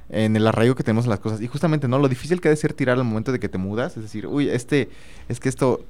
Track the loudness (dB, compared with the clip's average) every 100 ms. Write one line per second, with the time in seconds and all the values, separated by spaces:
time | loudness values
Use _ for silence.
0 | -6 0 2 4 4 4 4 4 0 0
1 | 2 0 -2 -4 -6 -2 0 2 2 2
2 | 2 0 -2 0 2 2 2 0 0 2
3 | 2 -2 -2 -2 -2 -4 -4 -2 -4 -6
4 | -10 -8 -4 0 0 0 0 0 0 -6
5 | -18 -14 -8 -4 -2 0 2 0 -4